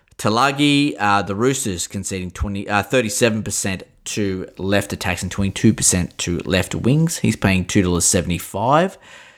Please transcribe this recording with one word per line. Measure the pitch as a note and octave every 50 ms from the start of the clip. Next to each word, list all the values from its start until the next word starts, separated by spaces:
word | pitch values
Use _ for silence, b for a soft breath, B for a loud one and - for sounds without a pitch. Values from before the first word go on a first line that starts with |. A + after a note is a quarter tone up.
| B B B
Talagi, | - - G#2+ A2 A#2 C3+ C#3+ C#3 C#3+ D3 D3 C#3+ C#3+ C#3+ D3 - F2+
uh, | G#2 G2+ G2+ G2+ F#2+
the | G2+ G2
Roosters | G#2 A#2+ C3+ C3+ - - G#2+ F2+ E2 -
conceding | - - G2+ F#2 - G2 F#2 F2+ F2
twenty, | - - - G#2 G2 G2+ -
uh, | - G#2 G2+ G2+
thirty-seven | - C3+ B2+ A2+ G#2 - - A#2+ A2+ G#2+ A2
percent | F#2 G#2 - - - G2 F#2+ F2+ - _ _ _ -
to | - - A2+ G#2 G2 F#2+ F#2 - - -
left | - F2+ G2 G#2 G2 - - F#2+
attacks | - - F#2 F2 - F#2+
and | F2+
twenty-two | - - G2 F#2+ - - - A2 -
percent | - - - - F2+ E2+ - - -
to | - E2+ F2 -
left | - C#2 F#2 F#2 - - -
wings. | F2 - A2+ C#3+ D#3 E3 E3 - -
He's | - A2+ G#2+
paying | - - G2 F#2+ F#2 F2+
two | - - G#2
dollars | F#2 F2+ F2 E2+ -
seventy-five. | - - F#2 D#2 F2+ E2+ - - - - G2 A2+ B2+ C#3+ D#3+ F#3 F#3+ - B B B B B B B B